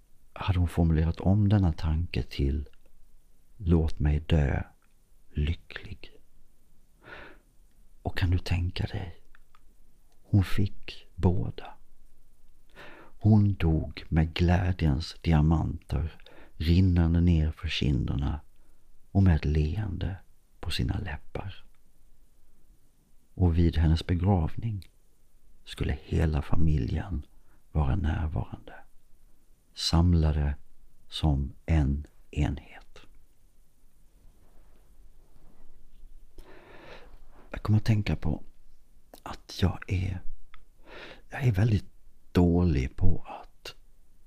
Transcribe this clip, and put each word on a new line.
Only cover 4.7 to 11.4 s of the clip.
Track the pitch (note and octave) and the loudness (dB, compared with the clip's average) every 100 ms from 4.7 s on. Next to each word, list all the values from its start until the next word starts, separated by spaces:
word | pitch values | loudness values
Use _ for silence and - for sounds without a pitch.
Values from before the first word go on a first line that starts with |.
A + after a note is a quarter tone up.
| - _ - _ - - | -14 _ -20 _ -20 -10
lycklig." | - D2 - - - G2 G#2 - - - - - - - - - - - - - - _ - - - - - | -4 -2 -4 -8 -14 -12 -14 -16 -18 -20 -20 -20 -20 -20 -20 -20 -20 -20 -20 -20 -20 _ -20 -20 -20 -20 -10
Och | - - | -6 -2
kan | F2+ | 0
du | F2 | 0
tänka | - F2+ F2 - G2+ | 0 -2 -2 -4 -6
dig, | G2+ F2 - - - - - - - - - - - | -6 -10 -14 -18 -20 -20 -20 -20 -20 -20 -20 -20 -20
hon | - G#2+ | 2 2
fick | F2+ - G2+ - - - - - | 4 2 2 -2 -6 -10 -16 0
båda. | F2+ G#2+ | 2 2